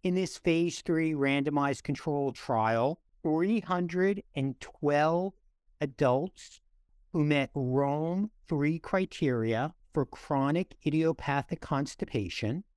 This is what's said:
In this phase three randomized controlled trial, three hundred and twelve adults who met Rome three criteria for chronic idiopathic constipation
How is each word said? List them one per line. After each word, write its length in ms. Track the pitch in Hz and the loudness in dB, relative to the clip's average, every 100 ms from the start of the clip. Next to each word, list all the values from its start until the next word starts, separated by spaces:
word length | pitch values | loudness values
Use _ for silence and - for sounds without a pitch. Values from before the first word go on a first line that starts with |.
In 140 | 185 180 | 0 0
this 200 | 185 - | -2 -2
phase 460 | 180 165 170 - | 2 2 2 -2
three 300 | - 160 160 | -2 0 0
randomized 720 | 151 139 139 143 143 143 139 | 2 2 2 0 0 0 -2
controlled 500 | - 139 160 143 139 | -4 -4 -2 -2 -2
trial, 680 | - - 117 110 113 131 165 _ _ | -4 -2 0 2 2 0 -2 _ _
three 380 | 160 156 185 226 | 0 2 2 0
hundred 640 | 170 180 175 175 190 202 - | 0 -2 0 0 0 0 -6
and 260 | - 135 127 | -4 -4 -4
twelve 720 | - - 147 147 156 170 190 _ _ _ _ _ | -16 -2 2 4 4 2 -2 _ _ _ _ _
adults 800 | 147 - 135 127 180 - - - _ _ _ _ _ | -6 2 2 2 -2 -10 -20 -20 _ _ _ _ _
who 100 | 170 | 0
met 280 | 147 143 135 | 2 2 0
Rome 800 | 143 127 131 139 147 165 180 208 - - | -2 0 2 2 0 -2 -2 -4 -8 -4
three 320 | 156 147 160 | 0 0 0
criteria 920 | - 190 190 - 147 120 113 113 147 - _ | -2 -2 -2 -2 0 2 0 0 -2 -8 _
for 100 | 156 | -4
chronic 720 | 127 - - 139 135 165 185 - | -4 -6 -2 0 2 0 -2 -4
idiopathic 760 | 160 156 160 - - 143 - 170 | -2 2 2 0 -2 -2 -4 -8
constipation 1040 | - 139 139 - - 120 92 - 107 156 - | -2 -2 -2 -6 -4 -4 -4 -4 -4 -4 -8